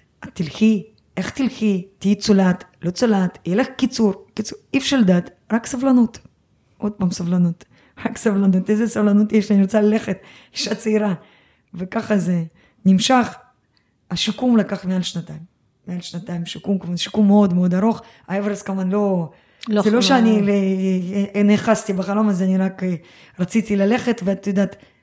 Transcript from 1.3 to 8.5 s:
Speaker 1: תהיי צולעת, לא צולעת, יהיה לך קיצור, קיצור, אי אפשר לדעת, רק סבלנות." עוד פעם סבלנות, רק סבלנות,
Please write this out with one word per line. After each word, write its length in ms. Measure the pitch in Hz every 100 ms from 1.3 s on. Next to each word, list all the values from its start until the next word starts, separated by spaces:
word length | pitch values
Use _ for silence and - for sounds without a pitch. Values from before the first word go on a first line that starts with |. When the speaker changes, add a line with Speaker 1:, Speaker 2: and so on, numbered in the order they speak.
| - 262 - 220 190 175 _
Speaker 1:
תהיי 160 | 196 202
צולעת, 480 | 214 202 185 180 - _
לא 100 | 165
צולעת, 460 | 180 233 202 180 - -
יהיה 120 | 190
לך 100 | 262 -
קיצור, 480 | 262 - 220 196 -
קיצור, 260 | - 214 - _
אי 60 | 269
אפשר 180 | - 277
לדעת, 320 | 196 180 170 - -
רק 120 | 226 -
סבלנות." 540 | 247 269 247 226 - - _ _ _ _ -
עוד 140 | 208
פעם 200 | 208 185
סבלנות, 540 | - 175 180 175 170 - _ _ - -
רק 120 | -
סבלנות, 520 | 226 196 196